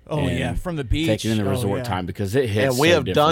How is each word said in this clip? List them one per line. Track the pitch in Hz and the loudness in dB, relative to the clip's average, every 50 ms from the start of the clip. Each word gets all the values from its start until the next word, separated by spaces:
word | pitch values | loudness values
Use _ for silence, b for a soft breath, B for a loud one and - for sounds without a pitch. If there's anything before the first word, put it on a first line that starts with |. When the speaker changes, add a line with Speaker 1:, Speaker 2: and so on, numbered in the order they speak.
| b | b
Speaker 1:
Oh, | - 160 151 143 | -6 -4 -2 -2
yeah, | 131 120 127 127 123 | -2 -2 -2 -2 -4
Speaker 2:
And | 113 - | -4 -4
Speaker 1:
from | - 185 170 | -6 -6 -6
the | 151 139 | -6 -4
beach. | 107 - 147 160 | -2 -2 0 0
Speaker 2:
taking | 160 110 104 - 110 | 0 0 0 0 0
in | 113 107 | 0 0
the | 101 | 0
Speaker 1:
Oh, | 98 | 0
Speaker 2:
resort | 98 - - 98 98 92 | -2 -2 -2 -2 -2 -2
Speaker 1:
yeah. | 87 | -4
Speaker 2:
time, | - 95 92 90 | -4 -4 -4 -4
because | 87 98 - 104 95 104 | -6 -6 -6 -4 -2 0
it | 135 135 110 | 0 0 0
hits | 101 - 131 135 127 | 0 0 2 2 2
Speaker 3:
And | 123 | 4
we | 147 165 | 4 4
Speaker 2:
so | 175 | 4
Speaker 3:
have | 156 127 | 4 2
Speaker 2:
different. | - - 151 147 156 | 2 2 2 4 2